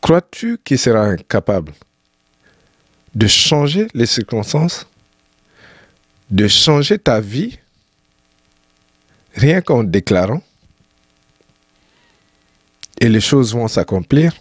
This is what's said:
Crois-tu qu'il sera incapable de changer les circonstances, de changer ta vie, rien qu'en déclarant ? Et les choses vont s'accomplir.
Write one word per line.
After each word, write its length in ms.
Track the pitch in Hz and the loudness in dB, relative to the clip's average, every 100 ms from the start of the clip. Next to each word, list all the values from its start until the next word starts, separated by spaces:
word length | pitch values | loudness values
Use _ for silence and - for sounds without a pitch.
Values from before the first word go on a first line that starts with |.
Crois-tu 560 | - 165 - - 233 233 | 2 2 0 -10 -8 -8
qu'il 140 | - 131 | -2 0
sera 260 | - 113 | 2 2
incapable 720 | 104 90 - 107 - 98 76 73 _ _ _ _ _ _ _ _ _ _ _ _ _ | 2 -2 -2 -4 -2 -4 -4 -18 _ _ _ _ _ _ _ _ _ _ _ _ _
de 120 | 107 107 | 0 0
changer 600 | - - 151 147 170 220 | 2 2 2 2 0 -2
les 140 | - 117 | 0 0
circonstances, 800 | - 104 113 104 147 165 - - _ _ _ _ _ _ _ - - _ _ _ _ _ | -2 -4 -6 -2 -2 -2 -4 -16 _ _ _ _ _ _ _ -20 -20 _ _ _ _ _
de 180 | 95 104 | 0 2
changer 500 | - - 147 139 208 | 2 2 2 2 0
ta 220 | - 110 | 2 0
vie, 380 | 104 117 220 - _ _ _ _ _ _ _ _ _ _ _ _ _ _ _ _ _ | -2 -6 -8 -10 _ _ _ _ _ _ _ _ _ _ _ _ _ _ _ _ _
rien 260 | - 127 180 | 0 2 2
qu'en 240 | - 131 | 2 0
déclarant ? 580 | 107 95 - 92 92 147 - _ _ _ _ _ _ _ _ _ _ _ _ _ _ _ _ _ _ _ _ _ _ _ - - | 2 -2 2 0 0 -4 -8 _ _ _ _ _ _ _ _ _ _ _ _ _ _ _ _ _ _ _ _ _ _ _ -20 -4
Et 60 | 120 | 0
les 140 | 110 | 0
choses 320 | - 143 120 | 0 0 0
vont 120 | 117 113 | -4 -4
s'accomplir. 640 | - 85 98 87 139 165 - | -4 -4 -4 0 0 0 -2